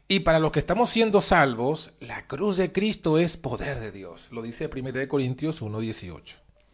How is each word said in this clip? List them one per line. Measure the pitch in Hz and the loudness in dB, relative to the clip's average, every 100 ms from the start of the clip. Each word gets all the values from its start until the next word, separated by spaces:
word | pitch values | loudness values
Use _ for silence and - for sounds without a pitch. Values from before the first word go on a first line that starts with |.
| - | 0
Y | 190 | 0
para | 170 160 | 4 4
los | 156 | 4
que | 151 | 2
estamos | - 185 240 | 0 2 2
siendo | 226 226 196 | 4 4 4
salvos, | - 175 139 113 127 156 - - | 6 6 4 2 0 -2 -6 -16
la | 120 - - | -14 -14 -10
cruz | - 208 180 | -4 -2 0
de | 180 | 0
Cristo | 190 214 208 165 156 | 0 0 0 2 2
es | 170 - | 2 -2
poder | 127 120 143 127 | -6 -6 -6 -6
de | 110 | -8
Dios. | 98 90 85 - | -10 -14 -16 -14
Lo | 117 | -10
dice | 113 117 151 | -10 -6 -8
primera | 135 131 123 | -6 -6 -4
de | 135 | -2
Corintios | 143 127 127 156 151 | 0 0 -2 -4 -4
uno | 107 107 | -6 -4
dieciocho. | 113 113 90 80 - - _ _ _ | -4 -6 -10 -14 -18 -20 _ _ _